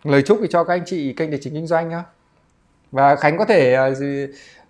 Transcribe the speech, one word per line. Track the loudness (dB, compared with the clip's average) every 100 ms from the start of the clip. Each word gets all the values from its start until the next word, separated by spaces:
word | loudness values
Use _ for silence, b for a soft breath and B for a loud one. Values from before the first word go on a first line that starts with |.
lời | 0 2
chúc | 4 2 0
cho | 0
các | 0
anh | -2 -4
chị | -6 -4
kênh | -4 -6
tài | -6
chính | -8
kinh | -10 -2
doanh | -2 -2
không? | -8 -12 _ _ _ _ _ _ _ _
Và | 2 2 4
Khánh | 2 2
có |
thể, | 2 4 4
ờ, | 2 0
gì, | -2 -6 -6 -8 B B B B